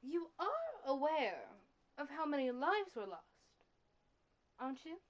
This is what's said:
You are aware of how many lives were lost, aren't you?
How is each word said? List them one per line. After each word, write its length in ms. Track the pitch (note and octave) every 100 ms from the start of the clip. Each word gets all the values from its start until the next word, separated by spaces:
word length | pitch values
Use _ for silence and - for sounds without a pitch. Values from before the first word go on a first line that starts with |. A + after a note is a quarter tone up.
You 260 | B3+ E4+ E4 _
are 520 | F#4+ D#5 E5 B4+ C4+
aware 580 | C4+ C#4+ D#4 A#3+ E3 G2+ G3+ - _ _ -
of 120 | C#4+
how 160 | D4
many 260 | D#4 C#4+ C4
lives 440 | B3 C#4+ G#4 G4
were 120 | B3 G3+
lost, 160 | E3+ - _ _ _ _ _ _ _ _ _ _ _ _ _
aren't 260 | C4 C4
you? 120 | D#4+ F4